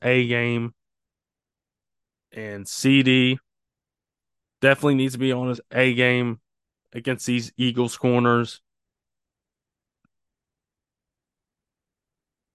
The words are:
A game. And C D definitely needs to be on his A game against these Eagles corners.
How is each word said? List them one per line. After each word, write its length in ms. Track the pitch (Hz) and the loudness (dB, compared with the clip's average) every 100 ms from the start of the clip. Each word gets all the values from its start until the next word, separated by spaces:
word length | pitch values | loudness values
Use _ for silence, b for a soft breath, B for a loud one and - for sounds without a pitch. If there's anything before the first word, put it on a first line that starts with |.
A 240 | 123 127 120 | 0 0 0
game. 460 | 120 120 120 117 - _ _ _ _ _ _ _ _ _ _ _ _ _ _ _ | -2 -2 -4 -6 -10 _ _ _ _ _ _ _ _ _ _ _ _ _ _ _
And 360 | - 107 101 98 | -16 -14 -14 -12
C 360 | - 139 139 | -2 4 4
D 340 | 131 131 127 131 - _ _ _ _ _ _ _ _ _ _ _ | 4 4 2 -2 -8 _ _ _ _ _ _ _ _ _ _ _
definitely 340 | 135 139 147 135 | 2 2 2 0
needs 180 | 131 | 0
to 60 | 123 | -2
be 140 | 131 | -4
on 160 | 127 127 | -2 -4
his 120 | 120 - | -6 -6
A 220 | 120 127 | 0 2
game 460 | 120 127 123 120 113 _ _ _ _ _ | 2 2 2 -2 -6 _ _ _ _ _
against 340 | 123 120 123 - | -10 -6 -6 -4
these 240 | 123 113 - | -4 -4 -4
Eagles 400 | 123 120 120 - | -4 -2 -4 -2
corners. 640 | 127 123 120 120 117 - _ _ _ _ _ _ _ _ _ _ _ _ _ _ _ _ _ _ _ _ _ _ _ _ _ _ _ _ _ _ _ _ _ _ _ _ _ _ _ | 0 2 2 2 0 -8 _ _ _ _ _ _ _ _ _ _ _ _ _ _ _ _ _ _ _ _ _ _ _ _ _ _ _ _ _ _ _ _ _ _ _ _ _ _ _